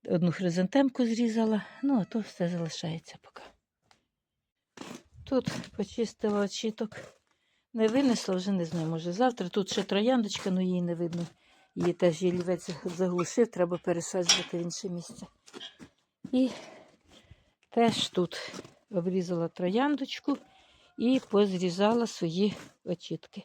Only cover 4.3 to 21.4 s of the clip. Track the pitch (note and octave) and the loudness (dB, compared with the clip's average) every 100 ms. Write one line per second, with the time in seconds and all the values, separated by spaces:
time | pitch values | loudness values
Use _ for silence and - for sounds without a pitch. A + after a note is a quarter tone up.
4.3 | _ _ _ _ - - - _ - - | _ _ _ _ -20 -16 -16 _ -20 -2
5.3 | C4 - - - - G3+ - A3 - G#3+ | 0 0 -6 -10 -8 -6 -2 -4 -2 0
6.3 | G#3 G3+ - A3 G#3+ A3 - - _ _ | 2 0 -2 -4 -4 -8 -8 -18 _ _
7.3 | _ _ _ _ A3+ A3 B3 C#4 G#3+ - | _ _ _ _ 0 2 4 4 4 2
8.3 | F#3 F#3+ F#3+ E3 E3 D#3+ E3 E3+ F3+ B3+ | 0 2 0 0 -2 -2 -2 -4 2 2
9.3 | A#3+ F3+ G#3+ F#3+ - G3 G3 A3 B3+ G#3 | 2 -2 -2 0 -2 0 2 4 2 2
10.3 | - G3 F#3 F#3 F3+ F3 E3+ E3+ E3+ E3+ | -2 0 0 2 0 0 -2 -2 -4 -6
11.3 | _ _ _ _ - F3 F3 F3 D#3 F#3 | _ _ _ _ -2 -2 4 2 4 0
12.3 | F3+ F3 F3 - D3+ F#3 E3+ F#3 F3 E3+ | 0 -2 -4 -4 -8 -8 -2 0 0 0
13.3 | - A#3 F3+ F3 F3 - E3+ - F#3+ F3 | 2 2 2 0 0 0 -2 -2 -2 2
14.3 | - E3+ E3+ F3 - G3 F3 E3 - - | 2 2 -4 -4 -6 -8 -8 -10 -16 -20
15.3 | _ - - - _ - _ _ _ - | _ -20 -18 -18 _ -20 _ _ _ -2
16.3 | B3+ B3+ - - - - _ _ - _ | 2 2 -2 -14 -20 -20 _ _ -20 _
17.3 | - _ _ _ A#3 A#3 - - - F3 | -20 _ _ _ 2 2 2 -2 0 -2
18.3 | - - G3 - _ _ G3 F3 F#3 F3 | -4 -10 -14 -16 _ _ -2 0 -2 -2
19.3 | E3+ E3 - F3+ G#3+ C#4+ C#4+ C4+ - - | -2 -2 -2 0 2 0 0 -4 -6 -4
20.3 | C#4 - _ _ _ _ - A#3 C4 - | -4 -6 _ _ _ _ -2 2 2 2
21.3 | G3+ | 4